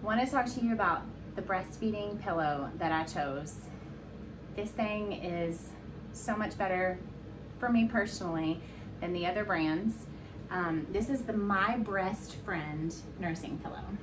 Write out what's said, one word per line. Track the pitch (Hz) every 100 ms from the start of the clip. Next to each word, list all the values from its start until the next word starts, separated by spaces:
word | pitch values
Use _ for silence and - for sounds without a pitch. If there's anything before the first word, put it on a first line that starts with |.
Want | 214 220
to | 262
talk | 277 240
to | 254
you | 233
about | 220 190 165 - - - -
the |
breastfeeding | 185 185 190 - 220 208 208 208
pillow | 202 165 151 143 135 -
that | 165
I | 160 160
chose. | 175 143 139 151 - - - - - - - - - - -
This | 208
thing | - 214 214 208
is | 180 180 170 170 165 - - - - -
so | - - 214
much | 214 -
better | 196 180 185 180 - - - - - -
for | 247
me | 240 226
personally | 214 208 - 175 165 160 165 - - - -
than | 175
the | 175 175
other | 180
brands. | 202 170 156 160 220 226 - - - - -
Um, | 180 175 160 -
this | 196 233
is | 269
the | 220
My | 214 202 196 202 240
Breast | 208 196 190 214 - - -
Friend | 170 151 151 160 - - -
nursing | 175 165 143 139
pillow. | - - 180 202